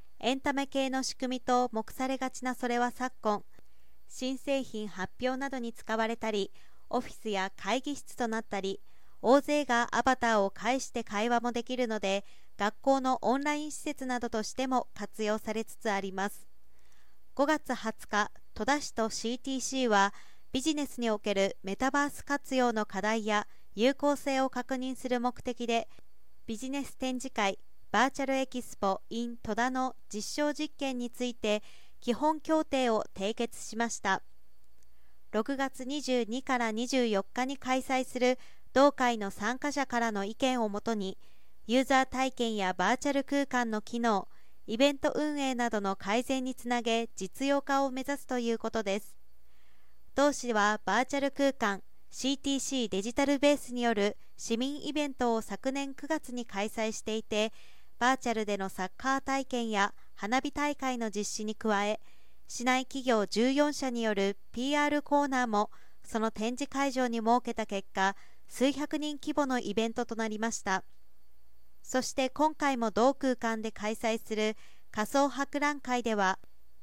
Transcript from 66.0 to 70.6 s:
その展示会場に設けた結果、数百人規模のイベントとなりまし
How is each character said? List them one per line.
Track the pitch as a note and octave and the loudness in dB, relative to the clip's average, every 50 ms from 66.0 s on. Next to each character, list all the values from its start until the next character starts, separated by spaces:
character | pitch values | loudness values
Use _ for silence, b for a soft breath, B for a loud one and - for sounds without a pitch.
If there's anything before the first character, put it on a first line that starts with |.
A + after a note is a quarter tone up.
| - | -8
そ | - - A3 | -4 0 0
の | A3 A3 | 0 0
展 | - G#3 G#3+ A#3 B3+ | 0 0 -2 -2 0
示 | - C#4+ | -2 -4
会 | - - C4+ C#4 C#4 | -2 0 0 0 2
場 | A#3+ C4 B3+ | 2 2 2
に | A#3+ A#3 A3+ | 2 2 2
設 | G#3+ A3+ A#3+ B3 - | 4 6 4 4 4
け | A#3+ A#3 | 0 -2
た | A3+ G#3+ | -2 -2
結 | - G3+ G3 - - - | -2 -2 -4 -4 -4 0
果、 | G3 F#3+ G3 G3 b b b b b b | 2 2 2 2 b b b b b b
数 | - - - B3 C#4+ | -10 0 2 4 4
百 | - C4+ D4 - D#4 | 4 2 -2 -2 -2
人 | C#4+ D4+ D4+ D4 - | -2 -2 -4 -4 -4
規 | - D4+ D4 | -4 -2 0
模 | D4+ C#4+ | 2 2
の | C4 B3+ B3 | 2 0 0
イ | - G3+ F#3+ | 0 0 0
ベ | A3 A3+ A3+ | 0 0 0
ン | - | -2
ト | B3 A#3 | -4 -4
と | - A3+ | -4 -2
な | A3 A3 | -4 -2
り | A3 G#3+ G#3 | -2 -2 -2
ま | A3+ A#3 | -2 -2
し | - - | -2 -2